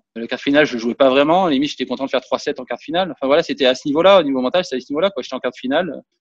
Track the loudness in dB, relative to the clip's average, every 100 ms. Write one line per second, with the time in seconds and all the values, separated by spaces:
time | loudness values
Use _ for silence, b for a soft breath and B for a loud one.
0 | _ -12 -8 -6 0 2 2 0 -2 2
1 | 4 4 4 2 2 0 -2 -6 -8 -6
2 | -4 -4 -4 -6 -4 -8 -8 -10 -6 -4
3 | -4 -4 0 2 0 0 0 0 -2 2
4 | 6 6 4 0 0 -2 -2 -6 -6 -2
5 | -2 -4 -10 -6 -8 -6 -2 -2 -2 -8
6 | -16 _